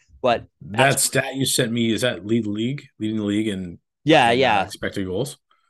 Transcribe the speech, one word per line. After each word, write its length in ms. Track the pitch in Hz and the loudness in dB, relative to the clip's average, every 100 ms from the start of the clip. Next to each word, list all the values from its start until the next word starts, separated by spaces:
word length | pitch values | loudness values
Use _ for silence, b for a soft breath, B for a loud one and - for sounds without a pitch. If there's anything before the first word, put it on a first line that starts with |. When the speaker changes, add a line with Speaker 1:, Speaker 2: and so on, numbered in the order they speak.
| _ - | _ -4
Speaker 1:
But 240 | 127 113 - _ | 0 0 -4 _
Speaker 2:
That 160 | - 107 | -6 2
Speaker 1:
that's 260 | 139 120 | 2 4
Speaker 2:
stat 320 | - 143 131 135 | 0 -2 -4 -4
you 120 | 131 | -2
sent 240 | - 120 | 0 0
me, 200 | 120 117 | 0 0
is 100 | 104 | 2
that 240 | 123 - 101 | 0 -2 -2
lead 200 | 117 107 | -2 0
the 60 | |
league, 340 | 101 117 143 - _ | -2 -4 -6 -12 _
leading 180 | 107 110 | -6 -2
the 60 | |
league 240 | 104 104 110 | -2 0 -2
in, 320 | 95 90 85 _ _ | -4 -8 -12 _ _
Speaker 1:
Yeah, 220 | 143 156 120 | 4 6 6
Speaker 2:
in, 120 | 123 | 4
uh, 20 | |
Speaker 1:
yeah. 240 | 127 104 | 4 2
Speaker 2:
expected 440 | 92 - 101 - 95 | -2 -6 -8 -6 -4
goals? 300 | 90 139 - _ _ | -4 -6 -10 _ _